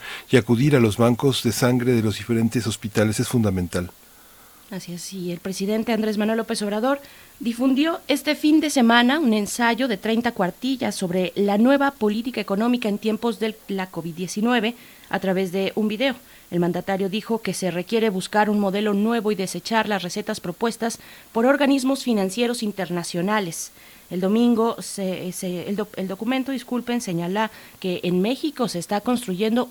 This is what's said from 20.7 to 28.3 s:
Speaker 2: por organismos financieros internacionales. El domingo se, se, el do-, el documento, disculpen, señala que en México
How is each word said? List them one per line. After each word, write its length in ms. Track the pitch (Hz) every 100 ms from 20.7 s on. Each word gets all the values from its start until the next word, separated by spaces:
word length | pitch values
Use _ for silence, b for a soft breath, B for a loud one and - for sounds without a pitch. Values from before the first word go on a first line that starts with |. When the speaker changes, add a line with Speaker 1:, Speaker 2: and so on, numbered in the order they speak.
| - 175 - B B B
Speaker 2:
por 120 | - 240
organismos 580 | 269 277 277 247 269
financieros 600 | 254 220 190 190 240 240
internacionales. 1120 | 214 202 175 175 170 175 180 214 185 160 - B B B B
El 100 | 175
domingo 560 | 190 220 240 233 233 -
se, 520 | 185 - 190 180 175
se, 360 | 175 185 180 156
el 80 | 202
do-, 120 | 208 -
el 120 | 190
documento, 440 | 196 226 262 262
disculpen, 500 | 269 - 247 240 240
señala 480 | 233 170 170 196 220 B B B
que 200 | 185 180
en 180 | 180 180
México 460 | 196